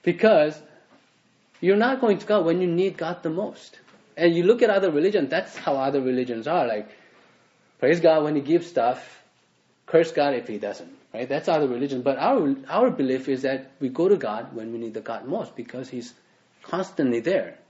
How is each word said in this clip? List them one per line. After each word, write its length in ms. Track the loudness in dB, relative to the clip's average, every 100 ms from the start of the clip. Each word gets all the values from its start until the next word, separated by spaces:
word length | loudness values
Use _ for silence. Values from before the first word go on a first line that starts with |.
Because 560 | -2 2 4 6 4 -2 -20 -20 _ _ _ _ _ _ _ _
you're 160 | 2 4
not 240 | 2 2
going 180 | 0 0
to 60 |
God 200 | 2 2
when 160 | 2 0
you 60 | 0
need 300 | 0 -2 -2
God 260 | -8 -6
the 60 | -6
most. 500 | -6 -8 -10 -20 -20 _ -20 _ 2
And 180 | 2
you 80 | 4
look 180 | 4 4
at 80 | 4
other 220 | 4 2
religions, 380 | 2 2 0 0
that's 280 | -2 -4 -8
how 180 | -2 0
other 240 | 0 0
religions 460 | 0 -2 -2 -6 -2
are. 200 | 0 0
Like, 220 | -4 -8 -20 -20 _ _ _ _ _ _ _
praise 200 | 2 4
God 240 | 4 4
when 120 | 2
He 60 | -2
gives 260 | 0 0 0
stuff, 560 | -2 0 -2 -12 -20 _ _ _ _ _ _ 2
curse 240 | 2 4
God 240 | 0 0
if 120 | 0 -6
He 100 | -8
doesn't, 380 | -8 -10 -16 -20 _
right? 140 | -10 -6
That's 220 | -4 0
other 180 | 0 0
religion. 360 | -2 -4 -2
But 160 | -2 0
our, 360 | 0 2 0 -2 -2
our 220 | 0 0
belief 360 | 0 -2 -2 -2
is 140 | -2
that 300 | -2 -4 -8 _
we 100 | -6
go 180 | 0 2
to 100 | 2
God 380 | 0 -6 -8
when 160 | -12 -10
we 60 | -10
need 160 | -8
the 80 | -10
God 240 | -8 -10
most 300 | -6 -8 -8
because 340 | -14 -12 -12 -10
He's 240 | -12 -12 _ _ _ _ _
constantly 580 | -8 -6 -6 -2 0 0
there. 380 | 0 -2 -4 -14